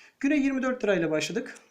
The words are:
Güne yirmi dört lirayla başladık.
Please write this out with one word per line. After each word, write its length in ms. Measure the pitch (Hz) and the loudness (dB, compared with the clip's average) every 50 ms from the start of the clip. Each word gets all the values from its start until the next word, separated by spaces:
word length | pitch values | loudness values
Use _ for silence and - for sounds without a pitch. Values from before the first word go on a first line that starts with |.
| - - _ _ | -20 -20 _ _
Güne 160 | - 277 311 | 0 2 2
yirmi 260 | 294 262 277 269 262 | 2 2 2 0 0
dört 220 | 254 262 254 - - | -2 -2 -2 0 0
lirayla 260 | 208 196 170 170 156 | 2 2 2 2 0
başladık. 440 | 156 151 151 - 175 233 277 - - - - _ | 0 -2 -2 -2 -4 -6 -6 -8 -12 -18 -14 _